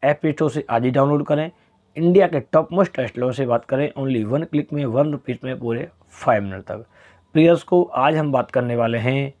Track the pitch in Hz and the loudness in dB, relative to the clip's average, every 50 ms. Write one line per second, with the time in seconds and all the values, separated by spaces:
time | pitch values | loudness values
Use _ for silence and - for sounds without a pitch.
0 | - 143 147 - - 156 139 - 156 147 117 151 - - 120 117 123 131 127 139 | 0 0 0 0 -2 -2 -2 0 -2 -2 -2 -4 -4 -2 -2 0 0 2 2 2
1 | 139 143 147 143 127 - 147 147 156 175 - _ _ _ _ _ _ _ - 156 | 2 2 2 0 0 0 -2 -2 -2 -4 -8 _ _ _ _ _ _ _ -6 0
2 | 165 175 180 196 180 165 160 139 - - - 160 - - 170 190 185 - - - | 2 4 6 6 4 4 0 -4 -4 0 0 0 2 2 0 0 0 0 0 -6
3 | 123 113 - 120 127 127 120 135 135 120 117 117 - - 135 135 147 - - 139 | -6 -6 -4 -4 -4 -2 -2 -2 -2 0 0 -2 -2 -2 -2 -2 -2 -2 -4 -4
4 | 135 135 127 113 107 104 131 151 160 - - 147 - - 147 147 143 120 113 135 | -4 -2 -2 -2 -2 0 -2 -2 -2 -2 -2 -4 -2 -2 -4 -4 -4 -2 0 0
5 | 147 156 143 135 - - 120 - - 127 127 - 120 117 117 120 - - _ _ | 0 0 -2 -6 -6 -8 -8 -8 -8 -10 -8 -6 -6 -6 -4 -6 -6 -10 _ _
6 | _ _ - - - - 113 104 101 98 95 98 - - 90 104 113 _ _ _ | _ _ -14 -4 0 2 2 2 0 -4 -10 -12 -10 -10 -12 -12 -12 _ _ _
7 | _ - _ _ _ _ - 156 160 165 170 160 - - 180 180 180 - - 127 | _ -20 _ _ _ _ 2 4 6 6 4 2 2 2 2 2 2 0 0 0
8 | 131 151 160 156 151 147 135 127 - - - 127 123 120 120 117 117 113 117 113 | 0 2 2 0 0 0 0 0 -2 0 -2 -2 -2 0 0 0 0 0 0 -2
9 | 117 127 135 139 139 139 - _ | 0 0 0 -2 -2 -6 -8 _